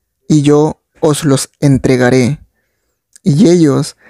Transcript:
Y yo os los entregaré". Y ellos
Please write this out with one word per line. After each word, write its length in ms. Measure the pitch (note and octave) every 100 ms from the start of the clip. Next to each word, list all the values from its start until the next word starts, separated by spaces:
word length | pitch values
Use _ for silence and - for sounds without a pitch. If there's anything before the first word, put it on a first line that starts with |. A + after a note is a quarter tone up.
| _ _ -
Y 140 | D3+
yo 400 | C#3+ D3 D#3 - _ _
os 260 | D#3+ C#3+ D#3+
los 260 | C3+ - _
entregaré". 840 | D3 C3 - B2+ B2 B2+ A#2+ D3+ _ _ _ _ _ _ _ _
Y 280 | - C#3+ F#3+
ellos 480 | F3+ D#3 C3+ D3 - _